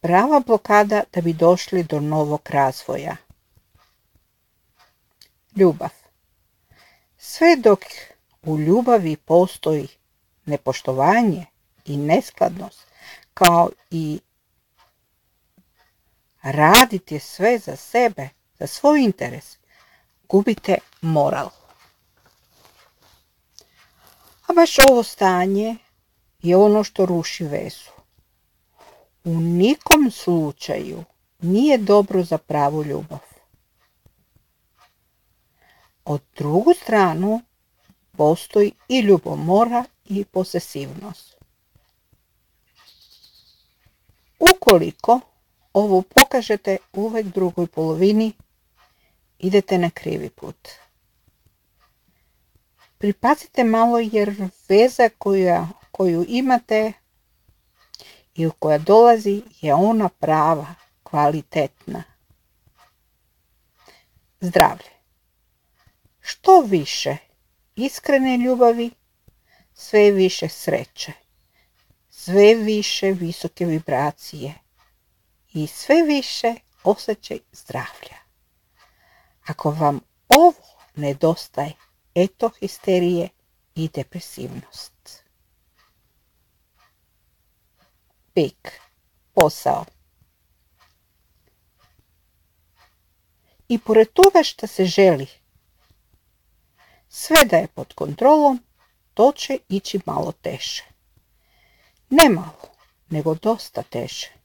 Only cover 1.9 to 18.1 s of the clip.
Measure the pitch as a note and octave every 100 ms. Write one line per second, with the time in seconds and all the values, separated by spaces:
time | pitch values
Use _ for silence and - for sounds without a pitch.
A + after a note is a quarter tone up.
1.9 | D3+ D3 D#3 D3+ D3 - C#3+ C3+ B2+ -
2.9 | - D3+ D#3+ _ _ _ _ _ _ _
3.9 | _ _ _ _ _ _ _ _ _ _
4.9 | _ _ _ _ _ _ G3 F#3 D#3 D3+
5.9 | _ _ _ _ _ _ _ _ _ _
6.9 | _ _ _ - - E4 D#4+ A3+ G3 -
7.9 | - - _ _ _ D#3+ D#3 D3+ G#3 B3
8.9 | A#3 E3 D3+ _ E3 F#3 - - D#3 C#3+
9.9 | _ _ _ _ _ - C#3+ - C3 -
10.9 | C3 C#3+ G#3+ A3+ E3 E3 _ _ _ -
11.9 | C#3+ D3 F3+ - - - E3+ - _ _
12.9 | _ - - _ - F3+ E3+ E3+ - _
13.9 | E3 D#3 D#3 _ _ _ _ _ _ _
14.9 | _ _ _ _ _ _ _ _ _ _
15.9 | _ _ _ _ _ - C#3+ D#3 A3 B3+
16.9 | G3 - D3+ - - G3+ A#3+ F3 D3+ -
17.9 | A#3 B3